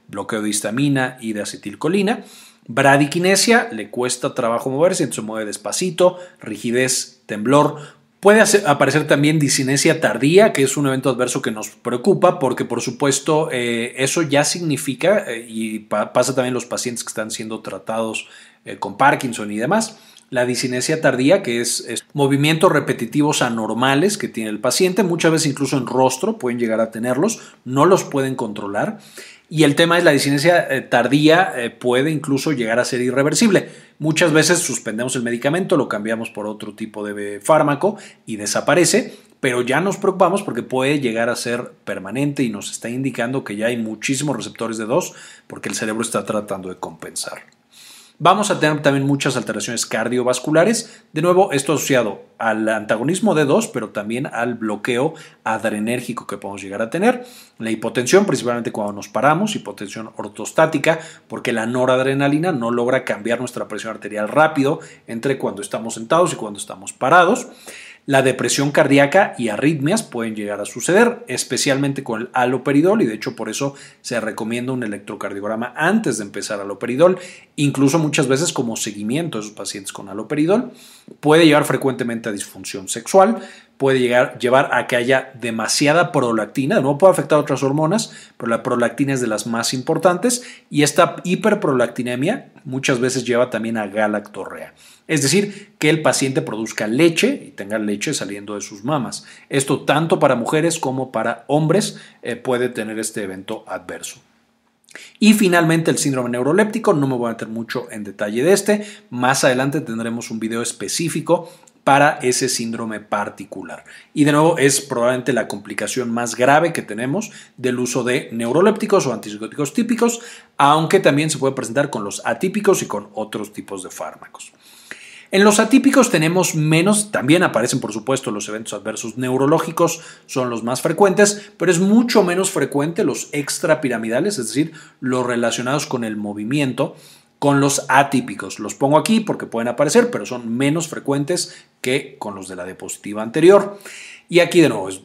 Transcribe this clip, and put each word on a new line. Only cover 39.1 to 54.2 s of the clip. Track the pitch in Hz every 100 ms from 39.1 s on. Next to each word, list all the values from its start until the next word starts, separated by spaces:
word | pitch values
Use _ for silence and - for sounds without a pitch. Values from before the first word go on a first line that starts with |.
| - _ _
pero | 135 123
ya | 120 135
nos | 196 180
preocupamos | 190 185 185 196
porque | - 120
puede | 113 127 131 147
llegar | 123 110 117
a | 113
ser | 123 120 - - -
permanente | 95 95 117 143 139
y | 123
nos | 101 -
está | - 113
indicando | 123 135 123 120 135 -
que | 104
ya | 113
hay | 117
muchísimos | 110 107 - 131 147 113
receptores | 104 - 113 110
de | 110
dos | 147 156 - - - -
porque | - -
el | 104
cerebro | 110 110
está | 113 110 -
tratando | 107 101 95 92
de | 90
compensar. | 85 80 85 80 - - - _ _ _ - - - _
Vamos | 156 196 208
a | 156
tener | 151 147
también | 147 139 139
muchas | 139 143 127
alteraciones | 107 107 104 117 -
cardiovasculares. | 117 117 123 123 123 - 156 190 233 - - _
De | 156
nuevo, | 170 180 196
esto | 143 139
asociado | 147 - 131 110 95 - -
al | 113 110 107
antagonismo | 107 104 110 131 185 220 156
de | 139
dos, | 180 226
pero | 131 107
también | 107 104 117